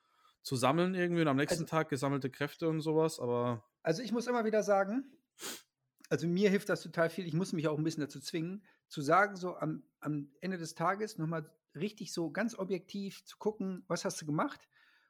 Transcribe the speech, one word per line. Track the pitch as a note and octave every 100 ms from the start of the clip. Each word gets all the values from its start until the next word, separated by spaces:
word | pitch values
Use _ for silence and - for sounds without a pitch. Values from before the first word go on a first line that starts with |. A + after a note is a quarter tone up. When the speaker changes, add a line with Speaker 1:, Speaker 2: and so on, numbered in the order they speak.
| _ _ _ _
Speaker 1:
zu | - B2+
sammeln | B2+ D#3+ F3+ F#3
irgendwie | F3 E3+
und | D#3
am | C3+
nächsten | D3+ E3 D#3+
Speaker 2:
Also |
Speaker 1:
Tag | D#3+ D#3+
gesammelte | C3+ C#3 C#3 C3+
Kräfte | - C#3+ - E3
und | D#3+
sowas, | D3+ D#3 D#3+ -
aber | D#3+ A#2+ A#2+ A2+ - _
Speaker 2:
Also | D#3+ D#3+
ich | A3+
muss | A#3 A#3+
immer | A#3+ A3
wieder | G#3+
sagen, | F#3+ G3 G3 B3 - - _ - - - - _ _ _ -
also | D3 E3
mir | F3+ G#3
hilft | G3 -
das | E3
total | E3+ F3 E3
viel, | G3 E3+
ich |
muss | D#3 F#3+
mich | F3 D3+
auch | D3+
ein |
bisschen | D#3 D#3
dazu | C#3 C#3
zwingen, | - E3+ E3 G3+ - _ _
zu | -
sagen, | C#3 F3 G3+ F#3+
so | F3+ -
am, | D#3 D#3 - _
am | D3 D3+ C#3+ _
Ende | F3+ F#3
des | D#3+ -
Tages | E3+ G3 G#3+ -
nochmal | D#3+ E3 D#3 _ _ C#3+
richtig | G#3 - F#3+
so | - E3
ganz | D#3+ A3+ A#3
objektiv | F#3+ F#3 - G3+ G3 - -
zu | -
gucken, | G#3 G#3+ F#3+ F3+ -
was | E3+ G3
hast | -
du | D#3
gemacht | D3+ C#4 - _ _ _ _